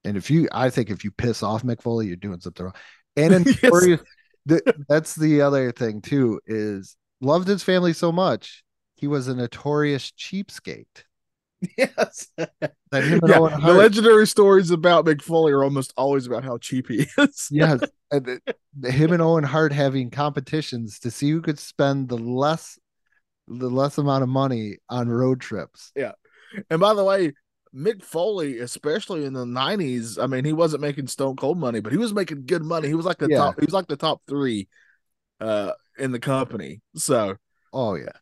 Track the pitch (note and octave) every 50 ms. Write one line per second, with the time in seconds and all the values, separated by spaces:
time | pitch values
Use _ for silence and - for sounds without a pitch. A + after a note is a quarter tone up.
0 | _ G2 G2+ G2 - - C#3+ E3+ D#3 - - A2 B2+ C3 - - A2+ G2 G2+ F2
1 | - G#2 - - - A#2+ A2 - - G2+ A2 A2+ B2+ A#2+ A#2 - _ A#2+ A#2 A2+
2 | A2 G2 F2 F2+ G2 G2+ F#2 E2+ - F2+ - - F#2 F#2 - - - - - _
3 | _ _ _ C#3+ D3+ E3 F#3+ F#3 F3 C#4 B3+ - - B3+ F3 F3 F3+ F#3 E3+ D3+
4 | - _ _ _ _ _ _ _ _ C3+ D#3+ E3 - C4 - D3+ C#3+ - D3 D#3
5 | D3+ - - E3 D#3 D#3 D3+ D3 C#3+ C#3+ C#3 C#3 C3 B2 A2+ - B2 A2+ G#2+ G#2+
6 | - - D3 C#3+ C3 A#2 G#2 - _ - A2 G#2+ G#2+ G#2+ G2+ F#2+ F#2+ - _ _
7 | _ _ _ _ B2+ C3 D3+ F3 F#3 F#3 G3+ F3+ - - F#3 F3+ F3+ F3 D#3+ -
8 | - E3+ E3 F3+ F#3+ E3+ A#2+ G2+ - - - - _ _ _ _ _ _ _ _
9 | - C#3+ D3 C#3+ B2+ C3 B2+ B2 B2 A#2 - - - C#3+ D3 D3 D3+ D3 C#3+ C3
10 | - - _ - - - F#3+ G3 - - - - _ - C2+ A1 - _ _ -
11 | _ _ _ _ _ _ _ _ _ _ _ _ F#3 - _ - C4 C4 - -
12 | A3 - - - - _ _ - E3 - _ _ - - _ _ _ _ C#3+ C3+
13 | C3+ C#3+ E3+ E3+ E3 F3+ F3 E3 D#3+ D#3+ D3+ D3 D3 E3+ F3 F#3 G#3 A3+ G3+ A3+
14 | G#3+ A3+ A3 G#3+ G#3+ - - - G#3 G3 G3 F#3+ F#3+ D#3+ F3 E3 D#3 F3+ F3 E3
15 | D3+ E3 D#3 C#3 - - E3 D#3+ D#3+ D#3 C#3 C#3 C#3 C#3 C#3 C#3 B2+ - - -
16 | C3 C#3 C#3 C#3 B2 B2 A#2+ A2 B2 C3+ A#2+ A#2 - - B2 B2+ B2+ - A#2+ -
17 | D3 - - - C#4+ C#4 - - - - D3 D3 D#3 D#3+ D3 B2 C#4+ - _ _
18 | _ _ D3 C#3 B2+ B2 B2+ - _ C4+ - _ _ _ _ C#3 B2+ B2+ C3 C#3+
19 | D#3 E3 F3+ E3+ E3 D#3+ E3 D#3+ D3 C3+ C3+ D#3+ D#3+ D3+ C#3+ C#3+ C#3 C#3 C3 C3+
20 | B2+ A#2+ - C3+ D3 D3 C#3 C#3+ C3 - - D#3 D3 - - A#2+ A2+ G#2+ - -
21 | - A#2+ - - C#3+ C#3+ D#3 E3+ E3 E3 D3+ - - - - - C#3+ C#3 C#3 C#3
22 | C3+ B2 B2+ A#2 A2+ A#2+ B2 C3 C#3 D3 D#3+ D#3+ - - - _ _ _ _ _
23 | _ _ _ _ _ _ _ _ _ - - B2 B2+ B2 B2 C3 C#3 C#3+ - -
24 | C#3+ C#3+ C3+ C3+ C3+ B2 C3 C3+ C3+ C3+ B2+ A2+ G#2+ G#2 F#2+ - _ - - B2
25 | A#2+ A#2+ A#2 A#2+ B2+ C3 C3 B2 - - A2+ F#2+ D2 - _ - - - _ C#3
26 | C3 G#2+ - _ _ _ _ _ _ _ - G3+ - _ E3 E3 F#3+ G#3 G#3+ G3+
27 | G3 F#3+ G3 G3 F3+ D3+ C3+ _ _ _ _ _ _ _ - C3 C#3+ G#3 A3+ F#3+
28 | - - - D#3+ F3 A3 G#3 F#3 D#3+ C#3+ C3 A2 B2 A#2+ - - - D3 D#3 G#3+
29 | - - G3 D#3+ C#3+ C#3 C3 C3 B2 A#2+ A#2+ B2+ C3+ D3+ G#3 G#3+ E3+ C3+ B2+ A#2+
30 | A2+ A2+ G2+ - A#2+ C3 C3 B2+ C3+ D3+ D#3 D#3 E3+ D#3+ D3+ C#3 D3 D3 C#3 D3
31 | C3+ A#2+ - - C#3 C3+ C3 C3+ - C3+ E3+ F3+ D3 B2 A#2 A2 G#2 G#2+ B2+ F3+
32 | A#3+ A#3 G#3 G#3 F#3+ - D#3 C#3+ C3 B2+ F3 E3+ D#3 D#3 E3+ E3 D#3 C#3+ D#3 E3
33 | E3 F#3 E3+ - D3+ D#3 D3 B2+ D3 C#3 - - D3 D3 F3 F#3+ F3+ - D3 C#3
34 | - D#3 C#3+ - _ - C#3 C#3+ C#3 C3 A2+ G#2 F#2+ _ _ _ _ _ _ _
35 | _ _ _ _ _ _ _ _ G#2+ A2 G#2+ G#2 G2+ F#2 - _ _ _ _ -
36 | C3+ C3 B2 A#2 - D3 C3+ C3+ C3 B2 B2+ G#2 E2+ C2+ - G#2+ _ _ _ D#3
37 | - - C3+ A#2 G#2+ F#2+ G2 - _ _ _ _ _ _ - C3+ B2 A2 F#2+ D#2
38 | A#1+ - - _